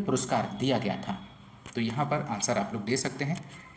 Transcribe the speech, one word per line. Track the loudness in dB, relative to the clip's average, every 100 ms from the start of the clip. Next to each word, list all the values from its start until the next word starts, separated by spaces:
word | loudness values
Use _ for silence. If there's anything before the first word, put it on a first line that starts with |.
पुरस्कार | 2 2 2 2 0 0
दिया | 2 2
गया | 2 -2
था। | -4 -8 -10 -20 -20 -18 -6 -2
तो |
यहाँ | 0 0 0
पर | 0 -2
आंसर | 0 2 2
आप | 0
लोग | -4 0
दे | 2
सकते | 2 0 -2
हैं, | -2 -6 -16 -8